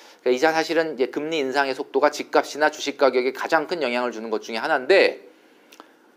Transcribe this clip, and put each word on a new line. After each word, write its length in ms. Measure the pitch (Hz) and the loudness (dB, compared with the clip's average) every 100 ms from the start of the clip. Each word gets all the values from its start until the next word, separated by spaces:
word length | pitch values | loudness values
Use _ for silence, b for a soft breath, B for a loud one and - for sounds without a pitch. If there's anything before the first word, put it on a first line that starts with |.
| b b | b b
그러니까 160 | 131 127 | -2 2
이제 160 | 160 | 2
사실은 420 | 160 165 160 160 | 2 0 0 -2
이제 120 | 127 123 | -2 -2
금리 320 | - 156 160 | -2 -4 -2
인상의 380 | 135 139 135 131 | -2 0 0 -2
속도가 340 | - 135 143 | -2 2 2
집값이나 640 | - - 151 - 143 151 | 0 0 0 0 0 0
주식 260 | - 143 - | 0 -8 2
가격에 340 | 135 127 127 | 2 4 -2
가장 360 | 131 - 160 147 | -4 -2 0 0
큰 160 | 180 | -4
영향을 260 | 131 123 123 | -2 -2 -4
주는 200 | 110 113 | -6 -6
것 120 | 107 | -6
중에 140 | - 113 | -6 -6
하나인데 720 | 143 147 127 190 113 - - b b b b b b b b | -2 -2 4 4 4 2 -16 b b b b b b b b